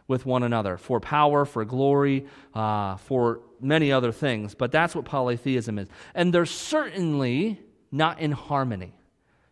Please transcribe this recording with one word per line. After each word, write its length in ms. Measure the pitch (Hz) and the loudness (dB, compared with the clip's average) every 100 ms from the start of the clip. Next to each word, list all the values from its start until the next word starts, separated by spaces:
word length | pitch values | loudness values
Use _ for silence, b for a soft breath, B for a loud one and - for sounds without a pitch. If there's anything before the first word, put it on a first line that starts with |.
| - | -4
with 180 | 131 131 | -2 0
one 180 | 127 | 0
another 340 | 120 117 101 90 | 2 0 0 -4
for 220 | - 120 | -2 -2
power, 460 | - 151 147 147 143 | 0 2 4 4 2
for 200 | 117 110 | -2 -4
glory, 600 | 127 139 143 139 135 139 B B | 0 4 4 4 0 -4 B B
uh, 420 | 110 107 107 98 95 | -4 -2 -2 -2 -6
for 440 | - 131 120 113 - - | -4 0 2 0 -8 -8
many 300 | 131 160 147 | 0 2 4
other 200 | 135 123 | 2 0
things. 440 | 110 147 113 104 - | -2 -2 -2 -6 -4
But 160 | 123 | -2
that's 240 | 156 170 160 | 2 0 -2
what 100 | 127 | -4
polytheism 720 | 143 127 120 143 127 113 104 | -2 -2 -2 -2 -2 -2 -6
is. 100 | 95 B B - | -8 B B 0
And 180 | 175 | 2
they're 120 | 175 170 | 4 2
certainly 1120 | - - 311 262 175 170 147 127 127 214 202 - _ _ | -4 -2 -2 -2 -4 -2 0 0 0 -2 -4 -12 _ _
not 280 | 135 160 - | -2 -2 0
in 120 | 156 | -4
harmony. 640 | 139 - 143 131 101 92 - _ _ _ _ _ | -4 -2 -2 -2 -4 -10 -16 _ _ _ _ _